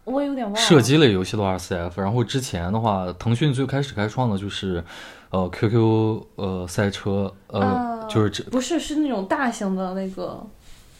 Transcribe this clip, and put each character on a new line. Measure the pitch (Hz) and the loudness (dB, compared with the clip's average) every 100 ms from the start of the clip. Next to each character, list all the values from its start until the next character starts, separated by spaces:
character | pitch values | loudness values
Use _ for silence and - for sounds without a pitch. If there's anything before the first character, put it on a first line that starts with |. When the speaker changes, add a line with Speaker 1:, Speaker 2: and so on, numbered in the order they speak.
| - | -4
Speaker 1:
我 | 269 | -2
有 | 285 269 | -2 -4
点 | 214 | -2
忘 | |
了。 | 214 | 2
Speaker 2:
射 | 226 156 | 6 8
击 | 113 151 | 8 6
类 | 139 | 6
游 | 95 | 4
戏 | 92 107 | 0 0
的 | |
话 | 98 92 | 0 -2
是 | |
C | - 90 | -2 -4
F， | 87 92 | -4 -2
然 | 98 | 0
后 | 117 | 0
之 | 113 135 | 0 -2
前 | 131 90 87 | -2 -4 -2
的 | 110 | 0
话， | 113 95 92 87 | 2 0 -2 -4
腾 | 117 | 0
讯 | 117 151 | 2 2
最 | 127 131 | 0 0
开 | 135 | -2
始 | 139 | -2
开 | 104 104 | -2 -2
创 | - 123 | 0 0
的 | 98 | 0
就 | 98 | -4
是， | - 98 85 85 - - - - | -6 -4 -4 -6 -14 -18 -20 -4
呃 | 92 90 | -2 -2
，Q | - 110 | 0 2
Q， | 113 110 110 110 110 - - | 4 4 4 2 -2 -8 -8
呃， | 98 95 90 | -4 -4 -4
赛 | 98 101 | 0 0
车， | - 104 98 98 - - | 0 -2 -2 -2 -8 -6
呃， | 101 | -2
Speaker 1:
啊， | 101 247 240 226 220 | 0 0 -2 -6 -2
Speaker 2:
就 | 214 | 0
是 | 104 | 0
这 | - | 0
Speaker 1:
不 | - 254 | -4 -2
是， | 262 339 | 0 -2
是 | - 302 | -2 -2
那 | 294 | 0
种 | 220 196 | -2 -2
大 | 302 247 | 0 -2
型 | - 202 | -2 -2
的 | 190 185 | -2 -4
那 | 190 190 | -4 -6
个。 | 190 180 - 208 - - - - | -6 -8 -10 -14 -18 -20 -20 -20